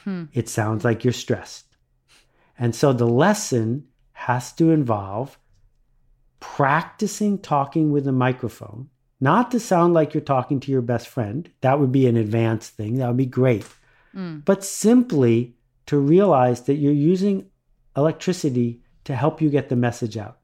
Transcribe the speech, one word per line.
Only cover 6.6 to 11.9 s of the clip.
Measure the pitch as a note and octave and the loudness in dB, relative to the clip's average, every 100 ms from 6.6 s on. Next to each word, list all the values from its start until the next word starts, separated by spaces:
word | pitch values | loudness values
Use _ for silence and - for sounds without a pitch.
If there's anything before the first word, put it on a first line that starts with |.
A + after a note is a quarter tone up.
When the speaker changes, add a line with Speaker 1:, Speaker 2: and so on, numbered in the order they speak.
| C3+ D3+ - - G#3 - G#3 G3 | 2 0 -2 -6 -6 -2 -2 -2
Speaker 2:
talking | - D3 C#3 E3 D3+ | -2 -2 0 0 0
with | C#3+ C#3 | 0 0
a | |
microphone, | C3 B2+ B2+ A#2 - G#2+ A2 C#3 _ _ - | 2 0 0 -6 -10 -18 -16 -18 _ _ -2
not | C3 G3 F3+ | 2 2 2
to | A#3+ | -2
sound | - F3+ E3+ | 0 2 4
like | E3 D3+ | 2 2
you're | D3+ | -2
talking | - C3+ - C#3 | -2 -2 -2 -4
to | C#3 | -2
your | C3 | -2
best | A#2 A#2 - | 0 -4 -4
friend. | - G#2 B2+ F3 _ | -6 -6 -6 -10 _
That | C3 C#3+ | 0 2
would | C3+ | 2